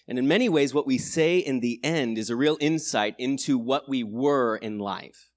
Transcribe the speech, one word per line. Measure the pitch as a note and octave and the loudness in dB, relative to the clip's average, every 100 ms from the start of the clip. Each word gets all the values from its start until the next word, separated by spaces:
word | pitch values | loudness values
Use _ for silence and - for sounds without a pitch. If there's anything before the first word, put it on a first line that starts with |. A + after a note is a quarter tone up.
| - | -8
And | B2 | -2
in | C3+ | 2
many | F#3 B3 | 4 4
ways, | D#3 C#3 | 4 2
what | C#3+ C#3 | 0 0
we | B2+ | -2
say | - E3 D#3+ F3+ | 0 0 2 2
in | C#3+ C3 | 0 -2
the | A#2+ - | -2 -2
end | D3 E3 A#2+ A2 | -2 0 0 -2
is | A2 | -2
a | A#2+ | 0
real | D3+ D3+ | 2 2
insight | D3 D#3+ - A2+ G#2+ A2 | 0 0 0 0 -2 -2
into | B2+ C#3 - C3 | -4 -2 0 0
what | A#2 C#3+ - | 0 -2 -2
we | C3 | -4
were | A2 A2+ C#3+ C#3 A#2 A2 | -4 -2 2 2 2 -2
in | A2 G#2 | -6 -6
life. | G2+ F2+ C2+ - _ | -6 -8 -10 -20 _